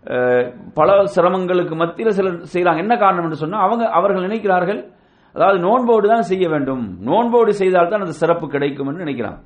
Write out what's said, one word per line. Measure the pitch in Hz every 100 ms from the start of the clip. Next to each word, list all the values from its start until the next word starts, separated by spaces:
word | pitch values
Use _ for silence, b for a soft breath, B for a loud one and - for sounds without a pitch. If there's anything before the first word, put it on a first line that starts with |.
| -
அஹ், | 127 123 123 123 - -
பல | - 160 196 196
சிரமங்களுக்கு | 190 175 185 180 180 175 160
மத்தியில | 165 - 220
சிலர் | 190 190 175
செய்றாங்க. | 165 180 175 160
என்ன | 202 233
காரணம் | 202 180
என்று | 165 156
சொன்னா, | 156 208
அவங்க, | 190 233 226
அவர்கள் | 165 196 190 180
நினைக்கிறார்கள், | 220 202 180 175 220 - b b b b -
அதாவது | 175 196
நோன்போடு | 175 247 240 220 202
தான் | 233
செய்ய | 180 190 175
வேண்டும், | 156 135 131 110 90
நோன்போடு | 104 190 240 233 226
செய்தால்தான் | 190 190 180 170 208
அந்த | 190
சிறப்பு | 151 165 170 151
கிடைக்கும் | 139 143 135 139
என்று | 165 165
நினைக்கிறாங்க. | 123 104 87